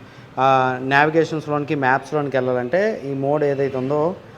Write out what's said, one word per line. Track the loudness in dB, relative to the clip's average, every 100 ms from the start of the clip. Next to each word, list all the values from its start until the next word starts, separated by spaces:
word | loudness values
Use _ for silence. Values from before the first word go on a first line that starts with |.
| -18 -20 -10 0
ఆ, | 2 4 2 -2
నావిగేషన్స్లోనికి, | 2 4 4 4 0 -2 -4 -4 -2
మ్యాప్స్లోనికి | 0 2 0 0 -4 -2 -2
వెళ్ళాలంటే | 0 -2 0 0 0 -4
ఈ | -6
మోడ్ | -4 0 0
ఏదైతే | 0 0 -2 -2
ఉందో | -2 0 -2 -4 -12